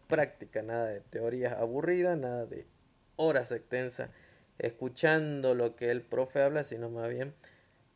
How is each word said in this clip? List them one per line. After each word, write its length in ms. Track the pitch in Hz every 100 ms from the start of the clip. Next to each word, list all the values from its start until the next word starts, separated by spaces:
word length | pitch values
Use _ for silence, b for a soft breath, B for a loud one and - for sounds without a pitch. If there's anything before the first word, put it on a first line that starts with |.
| -
práctica, 560 | 156 143 - 107 110
nada 240 | 110 117 113
de 140 | 101
teorías 540 | - 110 117 127 123
aburridas, 600 | 117 117 131 175 180 180 165
nada 300 | 123 123 117
de 180 | - - _ _ _ _ -
horas 340 | 160 139 117
extensas 600 | 117 - 127 127 123 120 B B B B -
escuchando 1000 | 120 - 127 - 156 160 151 143 131 127
lo 180 | 117
que 160 | - 120
el 120 | 120
profe 400 | - - 131 139
habla, 200 | 139 151
sino 280 | 131 117 117
más 180 | 117 117
bien 260 | 123 139 - b b b b _